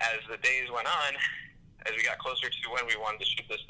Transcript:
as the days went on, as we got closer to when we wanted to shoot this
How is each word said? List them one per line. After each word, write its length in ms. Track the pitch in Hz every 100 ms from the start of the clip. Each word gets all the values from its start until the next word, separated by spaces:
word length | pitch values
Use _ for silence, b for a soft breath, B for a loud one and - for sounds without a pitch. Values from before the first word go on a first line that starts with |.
| 113
as 80 | 110 110
the 80 | 110
days 240 | 127 131 123
went 160 | 120 131
on, 280 | 165 143 139 135 B B - - - -
as 80 | 110
we 80 |
got 160 | 117 -
closer 320 | 127 127 127
to 120 | - 120
when 160 | 123
we 120 | 117 107
wanted 240 | 110 107
to 40 | 113
shoot 160 | - -
this 160 | 107 -